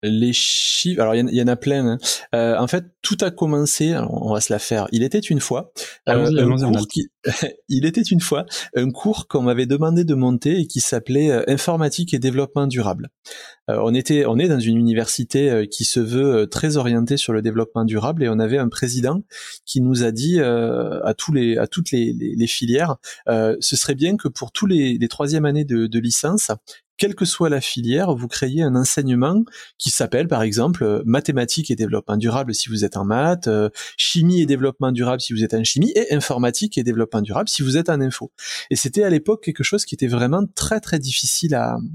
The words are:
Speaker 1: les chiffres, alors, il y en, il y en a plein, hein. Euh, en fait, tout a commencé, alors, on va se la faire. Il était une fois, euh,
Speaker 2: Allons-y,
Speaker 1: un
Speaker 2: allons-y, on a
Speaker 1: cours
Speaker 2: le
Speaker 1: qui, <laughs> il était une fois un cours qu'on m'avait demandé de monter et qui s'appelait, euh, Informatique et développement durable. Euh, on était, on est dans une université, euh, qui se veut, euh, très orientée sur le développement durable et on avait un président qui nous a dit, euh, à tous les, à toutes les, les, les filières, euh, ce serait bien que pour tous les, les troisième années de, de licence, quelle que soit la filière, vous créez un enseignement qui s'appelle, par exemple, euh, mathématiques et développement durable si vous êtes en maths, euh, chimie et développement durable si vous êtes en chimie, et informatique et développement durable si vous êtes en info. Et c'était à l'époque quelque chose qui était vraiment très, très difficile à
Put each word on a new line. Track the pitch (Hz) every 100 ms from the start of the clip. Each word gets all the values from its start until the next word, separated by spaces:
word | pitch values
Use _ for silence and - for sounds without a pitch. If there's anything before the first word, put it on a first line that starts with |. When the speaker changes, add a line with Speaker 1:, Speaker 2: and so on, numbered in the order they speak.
Speaker 1:
les | 107 110 120
chiffres, | 120 - - - - 175 180
alors, | 110
il | 113
y |
en, | 123
il | 123
y |
en | 120
a | 123
plein, | - 139 123
hein. | 120 - - -
Euh, | 117 117 113
en | 120
fait, | 185 175 _
tout | - 196
a | 190
commencé, | 175 160 147 147 - 156
alors, | 165 113 117 110
on |
va | 107
se | -
la | 107
faire. | - 110 98
Il | 113
était | 131 214
une | 202 147
fois, | - 127 - - - - -
euh, |
Speaker 2:
Allons-y, | 120 - 156
Speaker 1:
un |
Speaker 2:
allons-y, | 123 131
on | 131
a |
Speaker 1:
cours | 107
Speaker 2:
le | 107
Speaker 1:
qui, | - - _ -
<laughs> | - 147 - _
il | 131 151
était | 170
une | 226 175
fois | 170 143 170 - - 123
un | 127
cours | 123 208 214 -
qu'on | 143
m'avait | 123 120 127
demandé | 143 160 170 170
de | 139
monter | 127 123 143 175
et | 160
qui | -
s'appelait, | - 120 - 131 151
euh, | 123 -
Informatique | 135 - 165 151 - 175
et | 139
développement | 131 127 139 147 139
durable. | 127 101 90 - _ - - - - -
Euh, | 107
on | 113
était, | 123 127 147 127
on | 113
est | 175
dans | 143
une | 113 117
université, | 117 113 113 - 120 135 143
euh, | 117 104
qui | -
se | - 127
veut, | 113 120 139
euh, | 117 104
très | - 160 147
orientée | 123 117 117 139
sur | -
le | 110
développement | 110 110 113 117
durable | 113 107 120 165
et | 123
on | 110
avait | 110 135
un | 120
président | - 127 123 123 170 - - - - -
qui | 135
nous | 127 127
a | 120
dit, | 110 143 180
euh, | 131 120 117 120 113 -
à | -
tous | 110 -
les, | 143 120 113
à | 113
toutes | - 170
les, | 127 117
les, | 120 120 110
les | 113
filières, | - 120 123 170 123 - - -
euh, | 113 110 -
ce | - 131
serait | - 131
bien | 165 208
que | 143
pour | - 120
tous | - 202
les, | 175 135 120
les | 117
troisième | - 143 156
années | 151 147 147
de, | 117 113
de | 117
licence, | 117 113 147 202 - 107 - - _ -
quelle | 202 196
que |
soit | 175 - 165
la | 143
filière, | - - 117 131 185
vous | 131 120
créez | - 131 147
un | 160 127
enseignement | 131 - 135 123 135 196 226 - - _
qui | -
s'appelle, | - 120 123 170
par | 127
exemple, | 113 104 131 175
euh, | 110 104 113
mathématiques | 127 147 135 120 - 156
et | 113
développement | 110 107 - 104
durable | 113 120 127
si | 104 -
vous | 110
êtes | 101 98
en | 98
maths, | 113 156 175 143
euh, | 107 104 - - -
chimie | - 175 170 180
et | 147
développement | 139 135 127 131
durable | 123 123 127
si | -
vous | 113 110
êtes |
en | 113
chimie, | 110 135 214 208
et | -
informatique | 147 - 123 123 - 214 -
et |
développement | 120 113 113 113
durable | 104 107 214
si | -
vous | 131 139
êtes | 170
en | 151
info. | 131 - - _ - - -
Et | 127
c'était | 127 202
à | 208
l'époque | 165 156 214 -
quelque | 147
chose | 135 208 -
qui | -
était | 123
vraiment | 120 123 170 202 -
très, | - 220
très | - 160
difficile | 131 - - - 165 135
à | 117 117 117